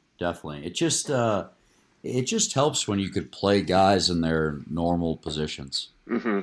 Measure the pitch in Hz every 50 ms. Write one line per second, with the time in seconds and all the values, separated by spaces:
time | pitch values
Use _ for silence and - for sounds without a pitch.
0 | _ _ _ _ 87 87 82 - - 78 73 71 71 87 90 - 165 160 - -
1 | - - 139 123 120 113 104 95 85 - - _ _ _ _ _ _ _ _ _
2 | - - 120 127 127 - 226 220 - - - 135 139 156 - - - - 104 98
3 | 98 90 - 101 - - - - - 98 101 101 85 80 90 95 95 98 101 95
4 | 82 90 87 85 82 82 82 80 78 78 73 71 - - 78 82 82 85 87 87
5 | 85 82 80 - - 80 76 76 76 76 - - 69 67 - - - - _ _
6 | _ - 117 113 - 117 104 98